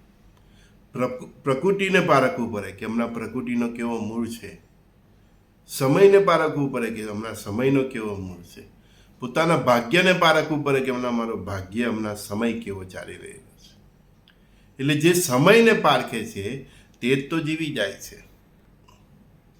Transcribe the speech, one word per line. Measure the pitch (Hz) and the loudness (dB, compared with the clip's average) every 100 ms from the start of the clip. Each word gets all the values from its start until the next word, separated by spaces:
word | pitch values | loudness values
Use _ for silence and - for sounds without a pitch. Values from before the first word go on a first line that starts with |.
| _ _ _ _ _ _ _ _ _ | _ _ _ _ _ _ _ _ _
પ્રકૃ-, | 123 127 - - - | -4 -4 -4 -14 -6
પ્રકૃતિને | 139 131 190 190 190 190 | -2 0 2 0 2 2
પારખવું | 160 139 127 123 110 | 4 4 4 0 -6
પડે | 104 95 | -6 -10
કે | 92 110 | -10 -6
હમણાં | 117 117 | -4 -4
પ્રકૃતિનો | 117 110 127 120 120 117 | -6 -8 -8 -4 -4 -4
કેવો | 117 117 113 | -4 -6 -4
મૂળ | 107 113 107 | -6 -6 -8
છે. | - 98 87 _ _ _ _ _ _ _ _ _ _ - | -8 -16 -18 _ _ _ _ _ _ _ _ _ _ -14
સમયને | - 135 170 196 196 | -2 2 6 8 8
પારખવું | 180 165 156 143 139 | 6 2 2 -2 -2
પડે | 123 113 | -2 -4
કે | 110 | -6
હમણાં | 107 104 113 | -8 -8 -8
સમયનો | 101 104 107 135 139 | -10 -8 -2 2 2
કેવો | 127 113 107 95 | 0 -4 -8 -8
મૂળ | 92 87 | -10 -14
છે. | - - - _ _ _ _ - | -18 -20 -20 _ _ _ _ -12
પોતાના | 123 160 165 151 | -6 0 0 2
ભાગ્યને | 127 120 117 175 185 | 4 2 2 2 4
પારખવું | 170 160 156 151 147 | 4 4 4 2 -2
પડે | 139 135 | 0 0
કે | 131 | 0
હમણાં | 123 123 | -4 -2
મારો | 117 113 104 | -2 -4 -6
ભાગ્ય, | 92 98 90 110 120 | -8 -8 -6 -4 -2
હમણાં | 107 107 101 | -2 -6 -8
સમય | - 104 117 113 | -8 -4 -4 -4
કેવો | 101 95 | -8 -12
ચાલી | 92 90 90 87 | -12 -14 -14 -16
રહ્યો | - - - _ | -18 -20 -20 _
છે. | - _ _ _ _ _ _ _ _ _ _ - | -20 _ _ _ _ _ _ _ _ _ _ -4
એટલે | 135 147 | -2 2
જે | 165 | 4
સમયને | 175 - 127 175 233 226 | 2 2 4 6 8 6
પારખે | 196 160 131 120 113 - | 4 4 2 -2 -8 -8
છે, | 101 101 139 - - _ _ | -8 -8 -10 -14 -20 _ _
તે | 120 139 | -2 -2
જ | 139 | -2
તો | 165 | -6
જીવી | 147 156 151 | -4 -6 -6
જાય | 120 98 | -4 -6
છે. | - - - - _ _ _ _ _ _ _ _ _ _ _ _ | -6 -18 -20 -20 _ _ _ _ _ _ _ _ _ _ _ _